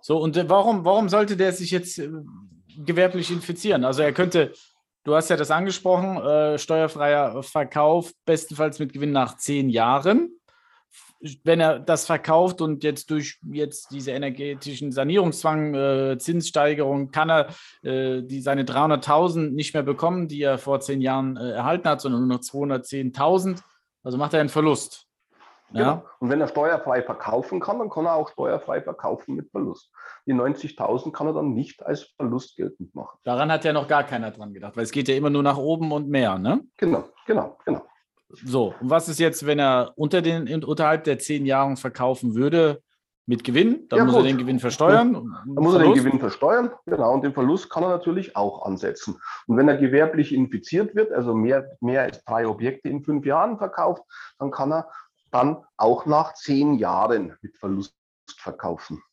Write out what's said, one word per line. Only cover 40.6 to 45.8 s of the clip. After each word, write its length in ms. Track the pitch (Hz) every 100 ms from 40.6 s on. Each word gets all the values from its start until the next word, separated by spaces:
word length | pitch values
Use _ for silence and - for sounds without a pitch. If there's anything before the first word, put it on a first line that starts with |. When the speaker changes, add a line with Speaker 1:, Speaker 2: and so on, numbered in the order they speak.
Speaker 1:
unterhalb 400 | 151 151 156 156
der 140 | 156 135
zehn 280 | - 151 139
Jahren 300 | 135 139 131
verkaufen 580 | 131 - 127 127 123
würde 480 | 113 139 165 156 147 _ _ _ _ -
mit 180 | 120
Gewinn? 440 | - 127 214 277 -
Dann 100 | -
Speaker 2:
Ja, 60 |
Speaker 1:
muss 100 | 247
er 80 | -
Speaker 2:
gut. 80 | 135
Speaker 1:
den 80 | 131
Gewinn 220 | 123 131
versteuern 540 | 123 117 156 214 240
und 160 | 226 117
Speaker 2:
Dann 320 | - - 139
muss 100 | 160
er 60 | 180